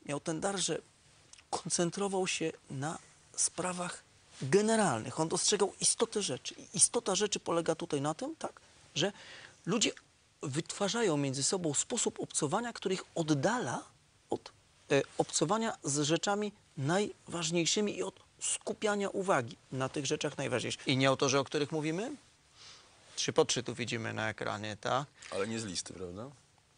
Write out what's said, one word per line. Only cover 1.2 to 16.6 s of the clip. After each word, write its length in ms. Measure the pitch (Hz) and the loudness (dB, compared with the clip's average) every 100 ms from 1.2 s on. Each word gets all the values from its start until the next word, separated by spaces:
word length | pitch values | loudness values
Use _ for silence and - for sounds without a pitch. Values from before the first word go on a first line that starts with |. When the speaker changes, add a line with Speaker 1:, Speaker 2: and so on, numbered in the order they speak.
| _ - _ | _ -20 _
Speaker 1:
koncentrował 760 | - 165 - 175 180 202 190 185 | -4 -2 0 0 0 -2 0 0
się 240 | - 160 - - | 0 -4 -6 -10
na 280 | 135 147 170 - - - - | -6 -6 -6 -12 -20 -14 -2
sprawach 680 | - - 175 180 175 - - - - - | -2 0 -4 -4 -6 -8 -16 -20 -20 -8
generalnych. 800 | 131 185 214 226 190 113 131 - | 4 6 6 4 4 2 -2 -2
On 80 | 160 | 0
dostrzegał 440 | 185 - 202 196 - | 2 2 4 2 2
istotę 400 | - - 226 214 | 0 2 0 0
rzeczy. 340 | 185 123 - - | -2 -4 -6 -12
I 100 | - 180 | -8 2
istota 380 | - 240 - 185 | 2 2 0 0
rzeczy 240 | 208 - | 0 -2
polega 360 | - 170 165 160 | 0 0 0 -2
tutaj 260 | 170 143 | -2 -2
na 120 | 143 | -2
tym, 220 | 165 269 320 | -2 -6 -8
tak, 240 | - - - - - 143 | -10 -12 -20 -20 -10 -2
że 160 | 190 - - - - - - | -2 -2 -14 -18 -18 -12 -2
ludzie 260 | 214 - - - _ _ _ | 0 0 -2 -16 _ _ _
wytwarzają 760 | 147 135 160 - 202 226 220 147 | -4 -4 -4 -2 -2 2 2 2
między 260 | 139 131 | 0 0
sobą 300 | 135 196 170 | 0 0 0
sposób 460 | 139 - 233 220 - | -2 -2 0 -2 -2
obcowania, 540 | - - 151 190 240 | -6 -2 0 0 -2
który 220 | - 190 185 | -4 -2 -2
ich 80 | - - | -4 -4
oddala 680 | 156 147 165 247 160 - - _ _ _ _ | 2 4 4 2 0 -4 -8 _ _ _ _
od, 220 | - - - _ _ - | -6 -6 -20 _ _ 2
e, 100 | 139 - - | 2 4 0
obcowania 600 | - - 156 220 226 - | 0 2 2 2 0 -4
z 160 | 156 143 | -4 0
rzeczami 500 | 143 165 - 202 208 - | 2 2 2 0 -2 -6